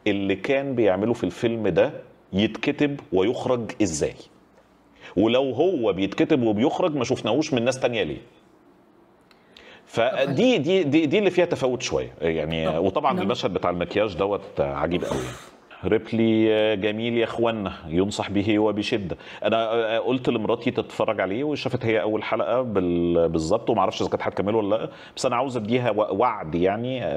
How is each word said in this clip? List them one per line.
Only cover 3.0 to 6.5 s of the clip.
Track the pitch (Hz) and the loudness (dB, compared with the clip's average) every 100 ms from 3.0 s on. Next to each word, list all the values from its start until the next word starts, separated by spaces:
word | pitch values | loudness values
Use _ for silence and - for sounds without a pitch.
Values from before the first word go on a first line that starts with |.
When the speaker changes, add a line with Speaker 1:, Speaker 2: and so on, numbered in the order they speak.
| - | -2
Speaker 1:
ويخرج | 92 98 123 123 123 107 - | 2 2 0 0 -2 -2 -2
إزاي؟ | 101 76 76 - - _ _ _ _ _ _ - - 92 | -2 0 -4 -6 -20 _ _ _ _ _ _ -20 -6 0
ولو | 113 123 139 | 4 4 2
هو | 120 180 165 107 | 2 0 2 0
بيتكتب | 92 98 - 156 147 | 0 -2 0 2 4
وبيخرج | 117 | 2